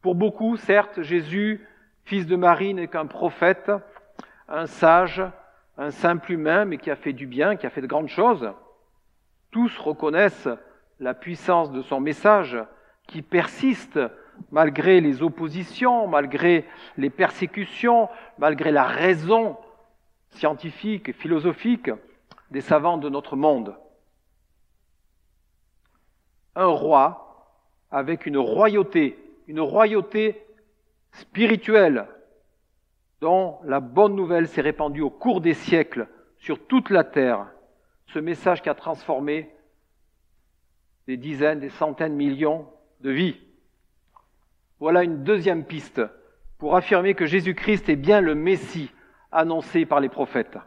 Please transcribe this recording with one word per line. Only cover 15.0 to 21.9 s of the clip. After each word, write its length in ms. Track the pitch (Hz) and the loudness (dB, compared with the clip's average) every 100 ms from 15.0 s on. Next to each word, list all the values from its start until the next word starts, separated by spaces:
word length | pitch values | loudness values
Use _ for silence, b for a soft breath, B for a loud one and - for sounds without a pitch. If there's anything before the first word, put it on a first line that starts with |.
les 200 | 151 131 | 6 0
oppositions, 840 | 165 156 160 160 175 - 247 240 214 | -4 -4 -8 -8 -12 0 2 2 2
malgré 580 | 147 139 143 170 170 - B B - | 0 0 0 4 2 0 B B -4
les 120 | 135 | -4
persécutions, 1000 | - 175 - 175 - 190 - 240 233 214 B B - | 0 0 0 -8 -6 -10 -2 2 4 2 B B -2
malgré 340 | 147 147 156 | 0 0 2
la 120 | 147 | 2
raison 720 | 123 - 180 175 160 226 220 - - _ _ _ _ _ _ | 2 2 2 0 2 0 0 -8 -20 _ _ _ _ _ _
scientifique 800 | - 151 147 165 - 208 208 - | -4 -4 -4 -12 -8 -6 -6 -8
et 40 | |
philosophique 760 | - 160 160 175 147 226 240 - | -10 -4 -2 -2 -2 -2 -2 -4